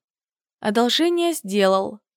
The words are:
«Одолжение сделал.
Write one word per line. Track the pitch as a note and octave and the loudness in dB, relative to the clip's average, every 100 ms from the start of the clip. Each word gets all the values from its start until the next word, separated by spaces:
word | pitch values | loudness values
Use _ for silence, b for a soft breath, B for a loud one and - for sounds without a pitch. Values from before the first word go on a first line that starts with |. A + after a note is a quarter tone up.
| _ _ _ _ _ _ | _ _ _ _ _ _
«Одолжение | G#3+ G#3+ A#3+ A#3 E4+ F4 E4+ | -2 0 0 2 0 0 -2
сделал. | D#4 G3 G3+ F#3+ F#3+ G#3 G#3+ _ | -4 -4 0 2 2 -2 -10 _